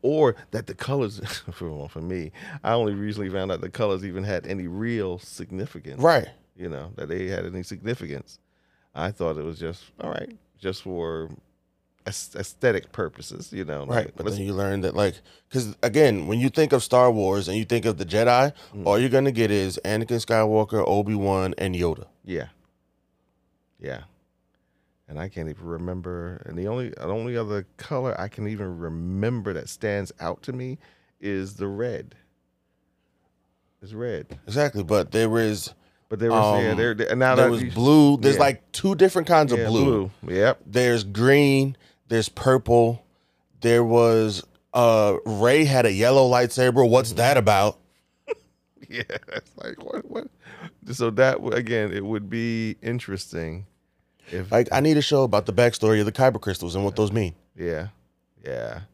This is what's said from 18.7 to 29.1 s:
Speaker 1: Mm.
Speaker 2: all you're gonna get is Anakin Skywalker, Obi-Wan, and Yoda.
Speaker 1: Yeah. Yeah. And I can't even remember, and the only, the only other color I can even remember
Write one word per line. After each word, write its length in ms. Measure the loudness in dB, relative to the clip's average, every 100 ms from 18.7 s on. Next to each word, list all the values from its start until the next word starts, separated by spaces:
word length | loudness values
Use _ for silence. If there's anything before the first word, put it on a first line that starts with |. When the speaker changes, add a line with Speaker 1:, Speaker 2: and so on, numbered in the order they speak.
Speaker 1:
Mm. 140 | -4 0
Speaker 2:
all 100 | 2
you're 80 | 4
gonna 240 | 2 2
get 180 | 0 2
is 300 | 2 0 -4
Anakin 360 | -4 -2 -2 -4
Skywalker, 600 | 0 2 4 2 2 0 2
Obi-Wan, 680 | 0 0 -2 0 0 -2 -4
and 160 | -4
Yoda. 320 | -2 -2 -4 -12 _
Speaker 1:
Yeah. 240 | -10 -10 -10 _ _ _ _ _ _ _ _ _ _ _ _ _
Yeah. 220 | -14 -14 -16 _ _ _ _ _ _ _ _ _ _
And 100 | -12
I 100 | -10
can't 200 | -8 -10
even 180 | -10 -12
remember, 720 | -8 -8 -8 -10 -10 -10 -12 -12
and 100 | -8
the 120 | -6
only, 220 | -6 -8
the 180 | -10 -8
only 280 | -6 -6 -6
other 300 | -4 -6 -8 _
color 360 | -8 -6 -4 -6
I 100 | -8
can 180 | -8 -8
even 320 | -6 -8 -8
remember 760 | -8 -6 -6